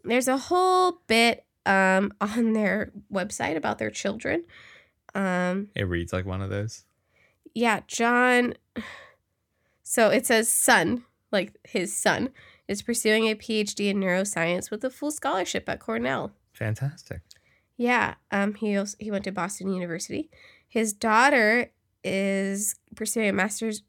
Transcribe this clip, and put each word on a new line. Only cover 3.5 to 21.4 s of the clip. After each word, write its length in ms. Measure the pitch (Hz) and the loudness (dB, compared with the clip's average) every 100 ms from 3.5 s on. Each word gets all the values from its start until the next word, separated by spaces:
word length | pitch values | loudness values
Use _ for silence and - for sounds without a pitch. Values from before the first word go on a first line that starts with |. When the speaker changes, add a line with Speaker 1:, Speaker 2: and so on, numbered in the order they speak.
| - | -2
Speaker 1:
about 220 | - 208 | -4 -2
their 120 | 107 | -4
children. 540 | - 202 - - 349 339 - - - _ _ - | -4 -6 -4 -4 -4 -6 -20 -20 -20 _ _ -10
Um, 540 | 196 196 180 180 190 202 - | -4 -2 0 0 -2 -4 -4
Speaker 2:
It 80 | 95 | -2
reads 240 | 87 85 | -2 -4
like 120 | 92 92 | -4 -4
one 160 | 92 | -6
of 80 | 98 | -4
those. 360 | 101 107 - _ _ _ _ _ _ - | -4 -6 -10 _ _ _ _ _ _ -14
Speaker 1:
Yeah, 280 | 220 233 208 - | -2 0 0 -4
John. 680 | - 233 240 254 247 247 - _ - - - - _ _ _ _ _ _ _ | -2 2 4 4 4 2 -4 _ -14 -14 -18 -20 _ _ _ _ _ _ _
So 260 | - - - | -4 4 4
it 160 | 240 262 | 4 4
says 260 | 220 220 | 2 2
son, 520 | - - 220 165 240 - _ _ | 2 4 4 4 -2 -6 _ _
like 200 | 202 175 _ - | -4 -4 _ -6
his 280 | 208 180 - | -4 -4 0
son, 340 | 202 156 262 - - _ - | 2 2 -2 -8 -20 _ -8
is 120 | 202 | -6
pursuing 440 | - 233 220 220 220 | -4 0 2 4 2
a 100 | 214 | -2
P 200 | - 220 | -2 -2
H 200 | 208 - | -2 -2
D 140 | 202 | -2
in 100 | 196 | 0
neuroscience 720 | 190 180 196 170 165 180 - | 0 0 0 0 0 0 -4
with 140 | 214 262 | -6 -6
a 40 | |
full 220 | 254 294 | -4 -6
scholarship 560 | 302 269 370 370 - - | -4 -4 -2 -2 -6 -6
at 140 | - | -8
Cornell. 500 | - 226 247 262 - _ _ | -6 -4 -2 -4 -6 _ _
Speaker 2:
Fantastic. 680 | - 110 110 135 - - - _ - _ _ _ - | -8 -6 -4 -6 -8 -14 -16 _ -20 _ _ _ -4
Speaker 1:
Yeah, 380 | 240 240 214 - _ | 0 2 0 -4 _
um, 220 | 202 202 | -2 -2
he 240 | 208 214 202 | -2 -2 -2
also, 180 | 202 - | -4 -10
he 100 | 214 | -6
went 140 | 196 196 | -6 -6
to 80 | |
Boston 400 | 202 196 - 190 | -6 -6 -6 -6
University. 560 | 185 175 165 - - 311 _ - _ _ | -4 -6 -8 -6 -8 -8 _ -20 _ _
His 280 | 233 220 | -4 -4
daughter 760 | 208 226 214 269 277 | -2 2 4 6 6